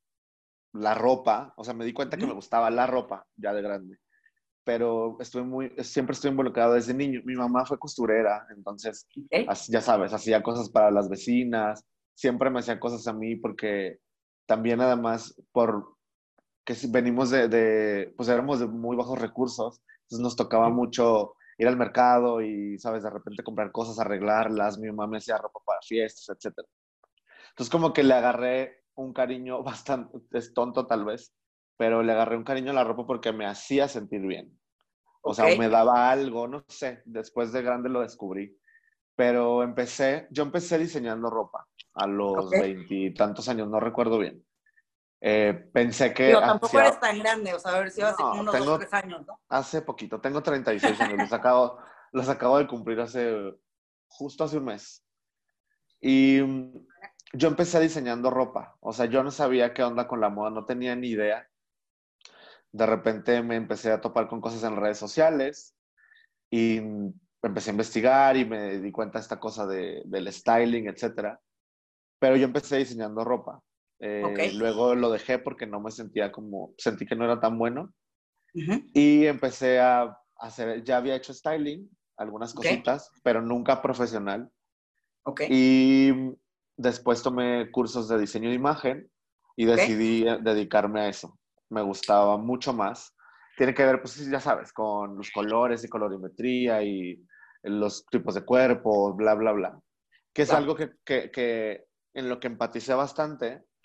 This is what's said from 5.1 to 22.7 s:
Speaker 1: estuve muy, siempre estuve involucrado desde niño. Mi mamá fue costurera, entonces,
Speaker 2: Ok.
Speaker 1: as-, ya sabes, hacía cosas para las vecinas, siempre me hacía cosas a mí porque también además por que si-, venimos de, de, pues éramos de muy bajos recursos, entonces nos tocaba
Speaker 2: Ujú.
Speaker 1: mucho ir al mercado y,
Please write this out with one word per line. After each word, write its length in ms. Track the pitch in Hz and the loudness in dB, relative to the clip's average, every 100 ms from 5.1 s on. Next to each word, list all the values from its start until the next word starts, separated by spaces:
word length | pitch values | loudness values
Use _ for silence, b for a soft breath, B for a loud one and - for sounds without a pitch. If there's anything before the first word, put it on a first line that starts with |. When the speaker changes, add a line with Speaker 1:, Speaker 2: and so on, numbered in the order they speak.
| 113 | -6
Speaker 1:
estuve 220 | 120 123 | -10 -8
muy, 320 | 127 131 131 - | -6 -6 -8 -8
siempre 340 | 123 143 131 | -6 -2 -2
estuve 180 | 131 143 | -2 -2
involucrado 420 | 135 127 123 120 | 0 0 4 4
desde 200 | 120 113 | 4 2
niño. 280 | 127 139 123 127 | -2 -2 -4 -6
Mi 100 | 127 | -4
mamá 300 | 123 123 131 | 0 0 0
fue 140 | 143 | -4
costurera, 680 | 151 - 113 110 107 104 113 104 | -8 -2 2 4 4 0 -6 -14
entonces, 520 | 101 101 113 104 - - | -12 -10 -10 -12 -16 -18
Speaker 2:
Ok. 320 | - 175 233 | -4 -2 -2
Speaker 1:
as-, 180 | - - | -6 -2
ya 140 | 113 | -2
sabes, 320 | 113 107 92 | 4 2 2
hacía 300 | 107 113 110 | -2 2 2
cosas 260 | 117 120 104 | 2 -4 0
para 220 | 113 104 | 4 6
las 180 | 101 95 | 4 0
vecinas, 760 | 95 - 123 123 113 107 107 _ _ _ | -2 0 0 0 0 -2 -4 _ _ _
siempre 380 | - 131 123 131 | -2 0 2 0
me 80 | 127 | 0
hacía 200 | 117 113 | -4 -4
cosas 280 | 120 117 113 | -4 -6 -6
a 60 | |
mí 220 | 110 110 113 | -6 -6 -4
porque 640 | 113 104 107 101 92 - _ _ _ _ - | -6 -4 -4 -2 -4 -8 _ _ _ _ -2
también 340 | 110 117 117 | 0 2 2
además 560 | 127 123 117 113 - _ _ | 2 2 0 -2 -6 _ _
por 440 | 123 113 104 - _ _ _ _ _ _ _ - | 0 2 0 -6 _ _ _ _ _ _ _ -10
que 100 | 120 | -8
si-, 160 | 127 | 0
venimos 400 | 120 120 120 127 | 2 2 2 2
de, 160 | 131 117 | 2 4
de, 640 | 117 110 110 107 101 - - | 4 4 4 2 0 -4 -4
pues 140 | 120 | 0
éramos 300 | 120 135 135 | 0 2 0
de 80 | 117 | -2
muy 280 | 117 117 123 | -4 -4 -2
bajos 240 | 120 123 | -2 -4
recursos, 600 | 113 - 127 120 113 - _ b | -6 -4 -4 -4 -8 -10 _ b
entonces 180 | - 117 | -12 -6
nos 160 | 120 117 | -4 -2
tocaba 320 | 117 113 117 | 2 4 4
Speaker 2:
Ujú. 80 | 120 | 2
Speaker 1:
mucho 580 | 120 123 117 107 101 - b b | 0 2 4 4 0 -8 b b
ir 100 | 117 | 2
al 100 | 123 | 2
mercado 640 | 113 123 123 123 120 117 | 0 4 4 6 4 0
y, 340 | 110 104 101 | -2 -6 -8